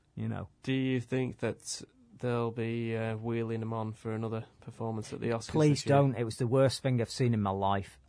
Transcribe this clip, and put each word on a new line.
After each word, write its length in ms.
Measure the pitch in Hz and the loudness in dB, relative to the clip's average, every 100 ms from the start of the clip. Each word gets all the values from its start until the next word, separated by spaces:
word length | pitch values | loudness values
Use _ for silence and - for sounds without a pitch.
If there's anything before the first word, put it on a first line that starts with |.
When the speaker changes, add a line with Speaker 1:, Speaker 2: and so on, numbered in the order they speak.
| _ - | _ -8
Speaker 1:
you 140 | 110 | -6
know. 180 | 101 95 _ | -6 -8 _
Speaker 2:
Do 80 | - | -4
you 280 | 131 131 127 | -2 0 -2
think 380 | 120 131 123 107 | -2 -2 -2 -4
that 420 | 117 - - - - _ _ - | -4 -4 -8 -12 -14 _ _ -8
they'll 300 | 123 120 117 | -2 0 -2
be, 440 | 117 113 117 117 113 | -2 -4 -2 -2 -2
uh, 200 | 110 110 | -2 -2
wheeling 440 | 113 117 113 113 | -2 -2 -2 -2
him 120 | 113 | -4
on 180 | 113 110 | -4 -4
for 220 | 110 113 | -6 -6
another 320 | 110 113 110 - - | -4 -4 -4 -8 -14
performance 500 | - - 113 110 107 | -18 -8 -6 -6 -6
at 80 | - | -6
the 100 | 113 | -2
Oscars 200 | 113 - | -2 -2
Speaker 1:
Please 200 | 156 151 135 | 4 4 4
Speaker 2:
this 20 | - | 4
year? 80 | 139 | 6
Speaker 1:
don't. 180 | 139 113 | 6 2
It 80 | |
was 140 | 113 - | -2 -2
the 100 | 120 | 2
worst 340 | 135 135 - | 4 4 2
thing 200 | 135 123 | 0 0
I've 80 | 110 | 0
seen 240 | - 127 | 0 2
in 80 | 110 | 4
my 80 | 98 | 2
life. 480 | 98 98 98 98 - | 2 2 2 -2 -12